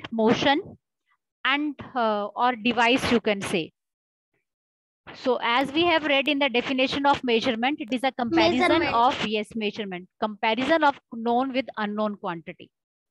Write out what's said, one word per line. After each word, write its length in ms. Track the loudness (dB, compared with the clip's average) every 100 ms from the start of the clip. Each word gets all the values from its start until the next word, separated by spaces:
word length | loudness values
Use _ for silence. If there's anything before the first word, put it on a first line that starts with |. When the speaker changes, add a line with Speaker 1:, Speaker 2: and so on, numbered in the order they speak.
| -6
Speaker 1:
motion, 680 | 0 2 4 4 2 0 -16 _ _ _ _ _ _ -2
and, 320 | 0 -2 -6 -8
uh, 320 | -2 0 0 -4 -2
or 200 | 0 0
device 560 | 0 2 4 2 2
you 80 | 0
can 180 | 0 -2
say. 320 | -2 -4 -4 _ _ _ _ _ _ _ _ _ _ _ _ _ -20
So 240 | -6 -2 0
as 280 | 0 0 0
we 120 | 2
have 220 | 2 2 2
read 220 | 0 2
in 120 | 0
the 100 | 0
definition 560 | 0 0 0 0 0 2
of 180 | 2
measurement, 540 | 2 0 0 -2 -2 -4
it 140 | -4
is 80 | -2
a 80 | -2
comparison 460 | -2 -2 2 2 2
Speaker 2:
Measurement. 380 | 2 2 2 2
Speaker 1:
of, 320 | 2 2 -2
yes, 220 | -4 -4 -6
measurement. 540 | -6 -6 -8 -10 -12 -6
Comparison 640 | -6 -2 -2 0 2 2
of 160 | 2 0 -8
known 400 | -6 -2 0 0
with 140 | -4 -6 -6
unknown 380 | -6 -2 -4 -4
quantity. 560 | -6 -6 -10 -18 -20 _ _ _ _